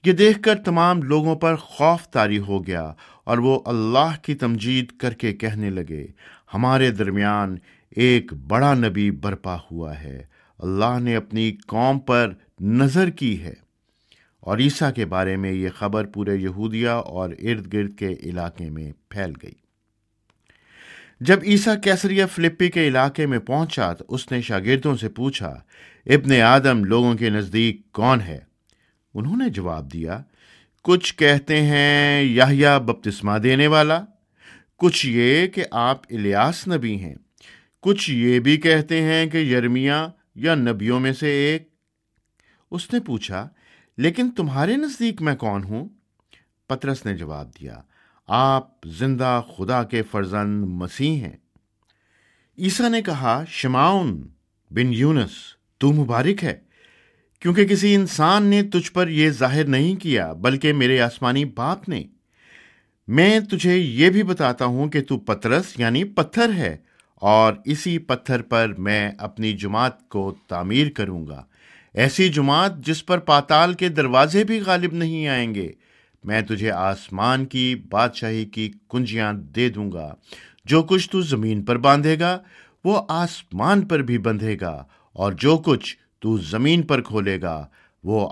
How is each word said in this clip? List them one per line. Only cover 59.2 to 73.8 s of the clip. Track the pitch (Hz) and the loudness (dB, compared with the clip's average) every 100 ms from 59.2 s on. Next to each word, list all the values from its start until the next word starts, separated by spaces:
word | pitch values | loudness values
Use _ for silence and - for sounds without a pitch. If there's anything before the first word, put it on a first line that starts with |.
| 156 | 2
ظاہر | 127 127 143 | 4 0 2
نہیں | 147 131 160 190 | 2 2 2 -2
کیا، | 170 120 82 | -2 -2 -2
بلکہ | 78 110 135 151 | -2 -2 0 0
میرے | 147 123 131 | 2 2 4
آسمانی | 120 - 127 135 | 2 0 -2 0
باپ | 143 107 127 196 - | -4 -4 -6 -6 -6
نے۔ | 135 67 _ _ _ _ - - _ _ _ - | -8 -8 _ _ _ _ -20 -20 _ _ _ -2
میں | 123 185 220 | 4 6 4
تجھے | 208 180 175 180 | 0 -2 2 2
یہ | 165 117 170 | 0 4 4
بھی | 196 | 4
بتاتا | 196 180 139 123 | 0 0 0 0
ہوں | 123 123 147 | -2 -2 -2
کہ | 147 | -2
تو | 135 127 | -2 -4
پترس | - 101 113 135 185 - | -2 -4 0 0 -2 -4
یعنی | 117 123 | 0 0
پتھر | 196 190 151 - 233 190 | -2 -2 -2 0 0 0
ہے، | 110 76 _ _ _ | -4 -6 _ _ _
اور | _ 101 107 110 104 | _ 4 6 4 0
اسی | - 147 185 165 | -4 -4 -2 -4
پتھر | 160 123 - 123 | -2 -6 -2 -4
پر | - 117 113 90 | 0 0 0 -2
میں | 98 107 104 101 | -2 -2 -2 -6
اپنی | 104 107 110 | -14 -6 -6
جماعت | 98 98 107 127 123 _ | -4 -4 -2 -2 -4 _
کو | 104 98 95 _ | -6 -6 -8 _
تعمیر | 87 90 117 147 | -8 -2 0 0
کروں | 143 98 90 76 | -2 -6 -6 -12
گا، | 71 64 _ _ - _ | -16 -20 _ _ -20 _
ایسی | - 131 - 190 | 0 0 4 2
جماعت | 147 139 147 190 170 131 | 2 2 2 2 -2 -6
جس | 156 - | -6 -2
پر | 180 | -4
پاتال | - 147 139 156 170 | 4 2 4 4 4
کے | 180 | 2